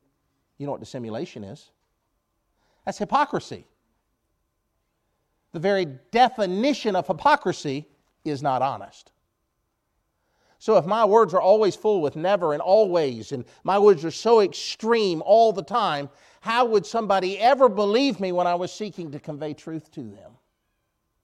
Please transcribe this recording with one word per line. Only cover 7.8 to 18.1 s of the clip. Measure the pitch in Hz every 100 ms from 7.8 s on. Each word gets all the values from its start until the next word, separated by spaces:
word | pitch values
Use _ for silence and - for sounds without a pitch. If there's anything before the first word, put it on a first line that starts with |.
| - _ _ _
is | 156 139
not | 143 127
honest. | 135 107 95 - _ _ _ _ _ _ _ _ _ _ _ _ _ _ _ _
So | - 208
if |
my | 156 220 214
words | 220 208
are | 180
always | 185 214 202
full | - 220 196
with | 147 156
never | 175 202 170
and | 147
always, | 180 208 202 175 143 113 107
and | 127 - _
my | 175 202
words | 208 170
are | 160
so | - 226 226
extreme | 190 - - - 220 233 196 160
all | 165 220 226
the | 170
time, | 156 233 196 147 143 _ _ _
how | 214 233 240
would | 214
somebody | - 226 208 196 185 196
ever | 233 277 254
believe | 202 202 226 277